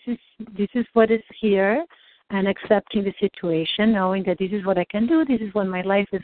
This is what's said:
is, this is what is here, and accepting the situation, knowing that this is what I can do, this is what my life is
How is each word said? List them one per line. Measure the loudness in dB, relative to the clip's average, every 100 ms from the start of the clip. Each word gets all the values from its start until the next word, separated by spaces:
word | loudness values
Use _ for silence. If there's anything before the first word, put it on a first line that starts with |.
| -6
is, | -8 _ -20 -14 -6
this | -4
is | -2 0
what | 4 4
is | 2 -2 -4
here, | 2 2 2 0 -4 _ _ _ -6
and | -2 -2
accepting | -2 2 0 0 -4
the | -4 -2
situation, | -4 -2 -2 -2 -2 0 2
knowing | 2 2 0
that | -2 -2
this | -2
is | -4 -2
what | 0
I | 0
can | -2 2
do, | 2 2
this | -2
is | -2
what | -2 -2
my | -2
life | 0 0 0
is | -4